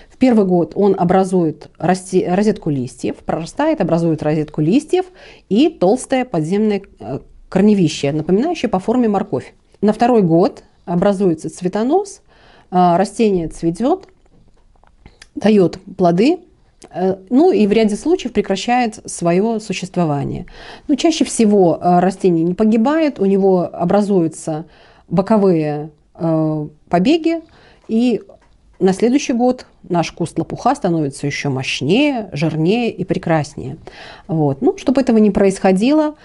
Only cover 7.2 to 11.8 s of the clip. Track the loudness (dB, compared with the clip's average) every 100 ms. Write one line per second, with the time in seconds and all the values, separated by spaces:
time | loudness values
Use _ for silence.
7.2 | -12 -20 -4 2 4 4 2 0 -2 -2
8.2 | 0 0 0 -4 -2 -2 0 0 0 0
9.2 | -4 -6 -8 _ _ _ -2 2 2 2
10.2 | 4 2 2 -2 -18 _ -6 0 0 2
11.2 | 0 -2 -6 -8 -6 -4